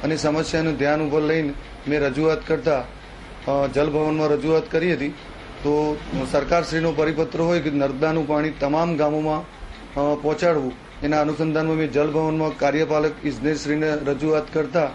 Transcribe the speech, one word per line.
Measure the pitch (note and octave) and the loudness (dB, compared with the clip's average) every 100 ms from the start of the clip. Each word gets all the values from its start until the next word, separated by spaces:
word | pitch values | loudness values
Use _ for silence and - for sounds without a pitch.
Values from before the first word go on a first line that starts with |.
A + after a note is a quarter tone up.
અને | C#3 D#3 | -2 0
સમસ્યાનું | D#3 D3+ D#3 E3 D#3+ C#3 | 0 0 0 0 0 0
ધ્યાન | C#3+ D3+ D#3 | 0 2 2
ઉપર | D3+ | 0
લઈને | D3+ D#3+ D3+ C#3 - - - | 2 0 0 -6 -12 -12 -2
મેં | D3 | 0
રજૂઆત | C#3+ C3 D#3+ D#3 - | 0 2 2 2 0
કરતા, | D#3 E3 C#3 A#2 - - - - - - | 0 2 0 -2 -12 -18 -18 -16 -12 -2
અ, | C#3 C#3 B2+ | 0 2 2
જલભવનમાં | D3+ D3+ D#3 D#3 D3+ | 2 2 0 2 2
રજૂઆત | D3 D3+ D#3+ D#3 | 2 2 2 2
કરી | E3 F3 | 0 2
હતી. | D#3 C#3+ D3 - - - - | 0 -2 -6 -14 -16 -16 -6
તો | C#3+ D3 D3+ D3+ - C#3 C3 | 0 2 2 -2 -4 -4 0
સરકારશ્રીનો | D3+ C3 E3+ E3 D#3+ E3 | 0 2 0 2 0 0
પરિપત્ર | D3+ D#3 D#3 D#3+ D#3 | 2 0 2 -2 0
હોય | E3 F3 | 2 2
કે | D3+ | 0
નર્મદાનું | C#3+ C#3 C3 D#3 D#3+ D3 | 0 0 2 0 0 0
પાણી | D3+ D#3 | 0 0
તમામ | D3 C#3+ D#3 E3+ D#3+ | -2 0 2 2 2
ગામોમાં, | D3+ D3+ D#3 D3+ | 2 2 0 -2
અ, | F3 - - - - - C#3+ D3 | -6 -14 -16 -16 -10 -2 0 0
પહોંચાડવું, | D3 D3+ F3 D#3 C3+ A#2+ - - | 0 2 2 2 0 -6 -16 -6
એના | D3 D3+ | 0 2
અનુસંધાનમાં | D3 D3+ D#3+ D#3 D#3+ D#3+ | 2 0 0 0 0 0
મેં | D#3 | 0
જલભવનમાં | C3 D3+ D3+ D#3+ D#3 D#3 - | 2 2 2 0 0 -2 0
કાર્યપાલક | C#3+ C#3+ D#3 D3+ D3+ D3+ D3+ | 2 2 2 2 0 -2 -6
ઇજનેરશ્રીને | B2 C#3 D3+ C#3+ D3+ D#3 | -2 -2 -2 -2 0 0
રજૂઆત | D3+ C#3+ C#3 D#3 D#3 D3+ | 0 -2 0 2 0 0
કરતા | D#3+ C#3 C#3+ D3 | -2 0 0 0